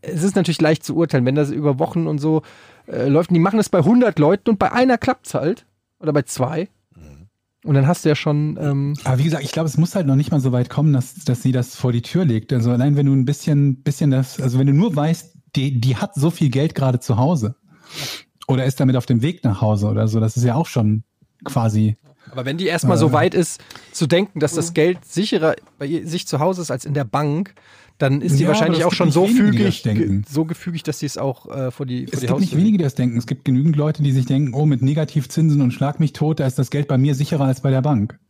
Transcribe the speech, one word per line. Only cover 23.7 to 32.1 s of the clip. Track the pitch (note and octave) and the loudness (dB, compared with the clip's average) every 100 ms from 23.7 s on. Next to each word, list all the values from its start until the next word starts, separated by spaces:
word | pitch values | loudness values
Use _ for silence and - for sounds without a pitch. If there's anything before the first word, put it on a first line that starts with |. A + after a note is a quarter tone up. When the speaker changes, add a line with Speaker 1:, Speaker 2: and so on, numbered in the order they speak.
| - - | -20 -18
Speaker 1:
zu | - D3 | -6 0
denken, | E3+ G#3 D#3+ | 0 0 -2
dass | C#3+ | -2
das | E3 E3 | -2 -4
Speaker 4:
Mhm. | |
Speaker 1:
Geld | E3+ D#3+ F3 - | 0 0 0 -6
sicherer | D#3+ G#3 G3+ D#3 - _ _ | -4 -2 0 0 -2 _ _
bei | C#3+ | -6
ihr, | D#3+ E3 | -6 -4
sich | E3+ - | -8 -4
zu | C#3+ | -2
Hause | D#3+ F#3 | -2 -2
ist | E3 | -6
als | B2+ | -8
in | - | -4
der | C#3+ | -4
Bank, | B2 C3+ D3 D3+ F#3+ _ _ - _ _ | -2 -2 -2 -2 -6 _ _ -20 _ _
dann | C#3 C#3 | 0 0
ist | F3 C#3 | 0 2
die | |
Speaker 3:
Ja, | D#3+ | 2
aber | G3+ | 2
Speaker 1:
wahrscheinlich | - E3 | 2 2
Speaker 3:
es | E3+ | 0
Speaker 1:
auch | |
Speaker 3:
gibt | - | 2
Speaker 1:
schon | E3+ | 2
Speaker 3:
nicht | |
Speaker 1:
so | C#3+ F#3+ | 4 4
Speaker 3:
wenige, | B3 G#3 | 4 4
die | A#2 | 4
Speaker 1:
fügig, | F#3+ - | 0 0
Speaker 3:
das | - | -2
denken. | G#2 - G2 | 0 0 -2
Speaker 1:
ge-, | G#2 | -2
so | C#3 | -4
gefügig, | D#3+ E3 - E3 | -4 -4 -8 -8
dass | D3+ - | -6 -6
sie | D3 | -6
es | - | -4
auch, | C3+ C3 - | -6 -6 -12
äh, | C#3 C3 | -8 -8
vor | - C3+ | -8 -8
die, | B2 | -6
vor | B2+ | -6